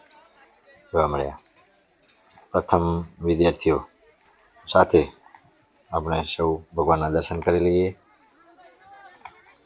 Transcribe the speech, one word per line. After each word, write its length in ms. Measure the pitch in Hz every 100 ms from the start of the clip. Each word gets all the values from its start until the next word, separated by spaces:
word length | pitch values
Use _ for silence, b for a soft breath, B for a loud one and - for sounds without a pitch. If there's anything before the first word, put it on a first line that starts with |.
| _ _ _ _ _ _ _ - _
જોવા 140 | 82 76
મળ્યા. 320 | 71 69 - _ _ _ _ _ _ _ _ _ - _
પ્રથમ 540 | 92 - 90 85 85 85 -
વિદ્યાર્થીઓ 680 | 85 80 85 - 80 76 - _ _ _ _ _ _ _ -
સાથે 440 | 92 92 85 71 - _ - _ _ _ _ -
આપણે 340 | 82 80 80 82 -
સૌ 200 | 82 80
ભગવાનના 540 | - 82 80 80 78
દર્શન 300 | 80 - 87
કરી 200 | 85 87
લઈએ. 360 | 90 90 92 92 _ _ _ _ _ - 339 _ - 403 381 370 - - _ _